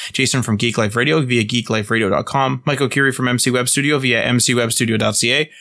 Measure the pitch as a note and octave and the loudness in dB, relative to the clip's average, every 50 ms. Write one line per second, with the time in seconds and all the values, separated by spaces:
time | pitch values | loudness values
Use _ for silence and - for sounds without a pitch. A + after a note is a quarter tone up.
0 | - - - - C3 - - C3 A#2+ A#2+ G#2+ G2+ A#2+ A#2 G#2+ A#2+ A2 G#2 G#2+ A#2 | -12 -6 -2 -2 0 0 0 0 0 0 0 0 0 0 0 0 0 0 0 0
1 | A#2+ D3 D#3 D#3+ C#3+ B2 B2 A#2 G#2+ G#2+ A#2+ A#2+ A2+ - A2+ A2 G#2 - A#2 A2 | 0 2 2 2 2 2 0 0 0 0 -2 -2 -2 -2 -2 -2 -2 -2 0 0
2 | A2 F#2+ G2 - A2+ - - C#3 C3 C3 C3+ B2+ - D3+ C#3 C3 C#3 B2 - C#3 | 0 2 0 0 -2 -2 0 0 0 0 -2 -4 -4 -4 -2 0 -2 0 0 0
3 | C#3 C3+ B2+ - B2+ B2 B2 A#2+ - C3 B2 B2 B2 B2+ - C#3+ C#3 C#3+ D3+ C#3 | 0 0 0 0 0 0 0 0 0 0 0 0 0 0 0 0 0 0 0 0
4 | C3 B2+ A#2 A2+ - - B2 A#2+ - - B2 A#2+ A#2 A2+ - - C3+ A#2 A2 G#2+ | 2 2 2 2 2 2 2 2 2 2 2 2 0 0 0 0 0 0 0 0
5 | G#2+ G#2+ G#2+ - - A#2 B2+ D3 D#3 - - - | 0 0 0 0 0 0 0 0 -2 -4 -8 -16